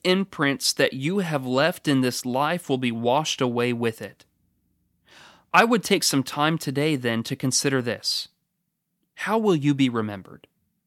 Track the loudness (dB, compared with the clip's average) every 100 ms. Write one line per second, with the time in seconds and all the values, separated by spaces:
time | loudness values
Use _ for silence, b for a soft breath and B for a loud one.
0 | 0 0 0 -2 -2 0 -2 2 0 0
1 | -2 -2 -2 -4 -2 2 2 0 0 2
2 | 2 -2 -4 -2 -2 -2 -2 -2 0 -2
3 | 2 2 0 -2 0 0 0 0 -2 -4
4 | -14 -16 _ _ _ _ _ _ _ _
5 | B B B B B 4 4 4 2 0
6 | 2 0 -2 0 0 0 -2 -2 0 0
7 | -2 -2 -4 -4 -2 0 0 0 -2 -6
8 | -4 -6 -8 _ _ _ _ _ _ _
9 | _ -12 -2 0 2 2 2 2 2 2
10 | -4 -6 -14 -20 _ _ _ _